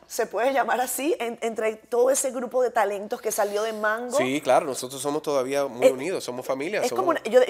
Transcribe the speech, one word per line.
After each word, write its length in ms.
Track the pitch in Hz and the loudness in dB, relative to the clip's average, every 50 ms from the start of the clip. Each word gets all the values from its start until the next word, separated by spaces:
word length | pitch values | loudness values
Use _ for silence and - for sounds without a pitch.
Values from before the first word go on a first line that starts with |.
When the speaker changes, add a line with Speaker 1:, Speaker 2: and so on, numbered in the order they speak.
| - | -18
Speaker 1:
se 200 | - - - 226 - | -8 -4 -4 -4 -2
puede 240 | 202 202 233 277 | -2 0 0 2
llamar 280 | 269 240 233 226 - 233 | 2 2 0 0 0 0
así, 360 | 254 247 - 254 269 320 480 - | -2 -2 -4 -2 -2 0 0 -2
en, 180 | 240 233 233 - | -2 -6 -6 -4
entre 320 | - 233 220 233 220 220 220 | -6 -6 -4 -2 -2 -2 -2
todo 360 | 220 - - 247 240 247 262 | -4 -6 -2 2 2 4 4
ese 180 | 285 - - 262 | 4 2 0 -2
grupo 320 | 226 254 247 233 - 254 | -4 -4 -6 -2 0 0
de 80 | 247 226 | 0 2
talentos 500 | 233 233 214 202 208 190 208 214 247 233 | 2 2 2 2 0 -4 -6 -6 -8 -6
que 120 | - 214 | -4 -4
salió 320 | 214 226 202 208 202 208 220 | -2 0 0 0 0 -2 -2
de 80 | 226 | -4
Mango. 440 | 220 214 214 214 220 233 247 247 240 | -4 -2 -2 0 0 -2 -2 -2 0
Speaker 2:
Sí, 240 | 294 127 127 135 151 | 0 2 2 0 0
claro, 260 | - 131 127 160 180 | 2 4 4 4 4
nosotros 360 | 143 123 - 131 123 139 131 | 2 -4 -6 -6 -8 -8 -6
somos 180 | 135 147 147 156 | -4 -2 -2 -2
todavía 420 | - 156 143 135 123 131 139 143 139 | -2 -2 0 0 0 0 -2 -2 -2
muy 220 | 131 113 123 247 - | -2 2 4 4 4
Speaker 1:
Eh, 20 | |
Speaker 2:
unidos, 300 | 131 127 143 185 180 127 | 4 2 -2 -4 -4 -4
somos 240 | - - 123 127 - | -6 -8 -8 -6 -4
familia, 340 | - 131 135 147 185 214 175 | -4 -4 -4 -4 -4 -2 -2
Speaker 1:
es 80 | 135 254 | 0 0
Speaker 2:
somos 100 | 240 370 | 0 0
Speaker 1:
como 100 | 381 349 | 0 0
una, 120 | 311 - - | 0 -2 0
yo, 160 | 220 208 254 254 | 4 4 6 6